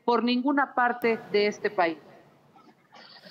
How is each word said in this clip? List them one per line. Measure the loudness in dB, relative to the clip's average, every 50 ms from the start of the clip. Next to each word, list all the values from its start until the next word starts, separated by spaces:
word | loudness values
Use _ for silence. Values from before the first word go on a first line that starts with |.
| -2
por | 0 0 2 2
ninguna | 2 0 0 0 0 2 0 0 0 0
parte | 0 0 0 0 0 0 0 -2 -2 -4 -2 0
de | 2 2 2
este | 0 -2 -6 -4
país. | 0 0 0 0 0 -4 -12 -20 -20 -20 -20 -20 _ _ _ _ _ -20 -20 -20 -20 _ _ _ -20 -20 -20 -20 -20 -20 -20 -20